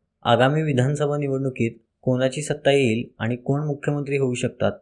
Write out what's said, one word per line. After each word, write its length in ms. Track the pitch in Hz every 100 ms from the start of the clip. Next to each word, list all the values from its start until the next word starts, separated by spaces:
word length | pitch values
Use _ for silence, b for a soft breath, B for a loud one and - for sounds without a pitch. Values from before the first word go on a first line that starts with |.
| _ _
आगामी 380 | 120 117 131 151
विधानसभा 540 | 156 127 127 147 143 147
निवडणुकीत 600 | 143 135 135 127 117 113 _ _
कोणाची 400 | - 127 131 151
सत्ता 300 | 147 - 139
येईल 300 | 139 127 110 123 -
आणि 180 | 110 123
कोण 280 | 131 143 151
मुख्यमंत्री 500 | 143 - 147 139 139
होऊ 160 | 131
शकतात? 380 | 120 127 - 104 -